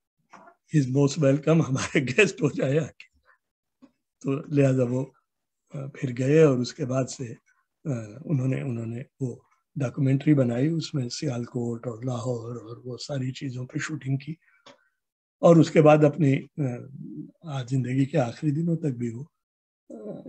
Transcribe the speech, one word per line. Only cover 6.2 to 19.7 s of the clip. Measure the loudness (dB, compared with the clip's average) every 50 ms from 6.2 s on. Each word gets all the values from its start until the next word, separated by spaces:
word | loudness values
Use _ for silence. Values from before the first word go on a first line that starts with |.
| 0 4 6 8 8
और | 8 6 4
उसके | 0 -4 -6 -8 -6
बाद | -4 -2 -2 -2 -4
से, | -6 -10 -12 -12 -12 -16 _ _ _ _ _ _ _ _ _ -6
अ, | -6 -6 -6 -10 -14 -14 -6
उन्होंने, | -2 -2 0 0 0 -2 -2
उन्होंने | -4 -6 -6 -6 -6 -6 -8 -10 -12 -14 _ _
वो | -8 -8 -8 -10 _ _ _ _ _ _ _ -6
documentary | -4 -4 -2 0 2 2 2 2 4 4 4
बनाई, | 4 4 2 2 0 0 0
उसमें | 0 -2 -4 -4 -6 -6 -6 -6
सियालकोट | -6 -6 -6 -4 -4 -4 -6 -6 -6 -6 -4 -4 -6 -6 -8 -10
और | -10 -8 -6
लाहौर | -6 -6 -4 -4 -4 -6 -6 -6 -10 -12 -12
और | -12 -14 -16 -14 -12
वो | -14 -12 -12
सारी | -10 -8 -6 -6 -6 -6
चीज़ों | -8 -8 -10 -10 -8 -8 -10
पे | -8 -8 -8
shooting | -8 -6 -8 -8 -4 -4 -4 -4
की | -4 -8 -12 -14 _ _ _ _ _ -20 -20 _ _ _ _ _ _ _ _ _ _ _ _ _
और | 6 8 8 8
उसके | 8 6 6 6
बाद | 8 8 8 8 6
अपनी, | 4 4 2 2 2 2
अ, | 0 -2 -8 _ -6 -6 -4 -6 -8 -10 -14 -16 -16 -16 -14 -14 -14 -16 -16 -18 _ -14
आज | -12 -10 -10 -6 -2
ज़िंदगी | -2 -2 -2 0 0 0 0
के | 2 2 0
आखिरी | 0 0 -4 -4 -2 -2
दिनों | 0 0 0 0 -2
तक | 0 -2 -4
भी | -4 -2 -4 -6
वो, | -6 -8 -12 -16 _ _ _ _ _ _ _ _